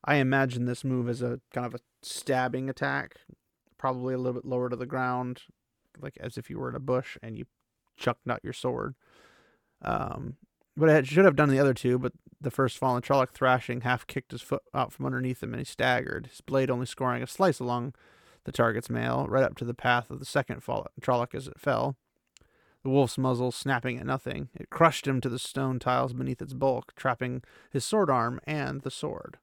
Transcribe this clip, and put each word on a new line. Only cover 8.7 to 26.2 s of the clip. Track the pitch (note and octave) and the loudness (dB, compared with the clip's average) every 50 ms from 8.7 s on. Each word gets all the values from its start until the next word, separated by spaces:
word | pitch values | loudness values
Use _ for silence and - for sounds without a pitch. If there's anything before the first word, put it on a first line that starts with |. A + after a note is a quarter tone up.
| B2 A#2+ G#2 A2+ C3 _ _ _ _ - - - _ _ _ _ _ _ _ _ _ _ - | -2 -2 -4 -6 -6 _ _ _ _ -20 -20 -20 _ _ _ _ _ _ _ _ _ _ -4
Um, | - - - - - - - C#3+ D3 C#3 _ - _ _ _ _ _ _ | -2 -2 -2 -2 -4 -6 -8 -8 -10 -12 _ -18 _ _ _ _ _ _
but | D3+ D3+ D#3+ | 4 6 8
it | D3+ D3+ C3+ | 8 8 6
should | C3 C#3+ E3+ F#3+ | 6 6 8 8
have | F#3+ C#3+ | 8 8
done | C#3+ D3+ C#3+ | 8 4 6
the | C3+ C3 | 6 6
other | C#3+ C#3 B2+ | 6 4 4
two, | - - B2 B2 B2+ | 2 2 2 2 2
but | B2+ C3 - - _ - - _ | 0 -4 -6 -8 _ -20 -20 _
the | D3 C3+ | -8 -6
first | - - C3+ B2 - | 0 2 0 0 0
fallen | - - C3 B2 B2 | 0 0 0 0 0
Trolloc | A#2+ - C#3 C#3 B2+ - | 2 2 2 2 2 0
thrashing | - - C3+ B2+ B2+ B2 - - A#2+ B2 | -2 2 4 4 4 4 2 -4 -6 -4
half | A#2 B2+ B2 A#2 - | 0 0 0 0 -2
kicked | - - C3+ - _ | -8 -10 -10 -10 _
his | - A#2+ | -14 -14
foot | - - C#3+ - _ _ - | -4 -4 -4 -4 _ _ -2
out | C#3+ B2+ - - | -2 -2 -2 -4
from | - C3+ | -6 -4
underneath | C3+ C3 B2+ B2+ B2+ B2+ - | -4 -2 -2 -2 -4 -4 -4
him | - - A#2 | -6 -8 -8
and | A#2 | -8
he | C#3 | -8
staggered, | - - - - B2+ B2 B2 - - - - - | -10 -4 0 2 2 2 2 0 -4 -6 -8 -8
his | A#2+ - - | -12 -18 -20
blade | - - C3 C3+ C3 B2+ | -8 0 0 2 2 2
only | B2+ A#2+ B2+ | 0 -2 -2
scoring | - - - C3 B2+ B2 A#2+ | -6 -6 -2 -2 -2 -2 -2
a | B2 | -6
slice | - - - F#3+ F#3 C#3 - | -8 0 2 2 2 2 0
along | B2 B2 A#2+ A#2+ A#2+ C3+ - _ _ - _ _ _ - - _ _ | -2 -4 -4 -4 -4 -6 -10 _ _ -20 _ _ _ -20 -20 _ _
the | - | -8
target's | - - A#2+ A2+ G#2+ A2+ - - | 2 2 2 4 4 0 -4 -4
mail, | A#2+ A#2 A#2 A#2+ A#2+ B2+ C#3 | -4 -2 0 0 0 0 -2
right | - - C3+ C3+ | 0 2 2 2
up | - - | 2 0
to | - B2 | -4 -8
the | A#2+ A#2+ | -8 -8
path | - - B2 B2 A#2+ A#2 - | -2 2 2 2 2 0 -4
of | - C3+ | -14 -12
the | C#3 | -12
second | - - D3 B2+ - - - | -2 -2 -2 0 0 -6 -8
fall-, | - - A#2+ G#2+ - - _ - | -6 -4 -4 -4 -4 -8 _ -6
Trolloc | - - B2 A#2+ A#2+ - - | -2 0 2 2 0 -2 -6
as | A#2 C3 | -10 -10
it | - - - | -10 -16 -4
fell. | - C#3+ C3 A2 B2 C#3 C3+ _ _ _ _ _ _ _ _ - _ _ _ _ _ _ _ _ _ | -2 0 0 2 0 -2 -4 _ _ _ _ _ _ _ _ -20 _ _ _ _ _ _ _ _ _
The | C3+ | 2
wolf's | C3 C#3+ C3+ A#2+ - | 4 4 4 4 2
muzzle | - C3 C3 B2+ A#2+ B2 B2+ | 0 0 2 2 2 0 -2
snapping | A#2 - - C#3 C3 A#2+ B2 C3 A#2+ | -2 -4 -2 0 0 0 0 -2 -4
at | B2 - | -4 -2
nothing, | B2+ C3 C3+ _ B2+ C3+ C#3 C#3 B2+ _ | -4 -4 -4 _ -6 -6 -6 -8 -10 _
it | - - _ | -16 -14 _
crushed | - - E3 E3 C#3+ - - | 2 6 6 6 6 2 -2
him | C#3+ C3+ B2+ | 0 0 0
to | - C3+ | 0 -2
the | A2+ B2+ | -4 -4
stone | - - - C3+ C3+ C3 C3 B2 | -8 -6 -4 -4 -2 -2 -2 -2
tiles | - B2+ B2+ B2+ B2+ - A#2+ | 0 0 2 2 0 -2 -4
beneath | B2 | -4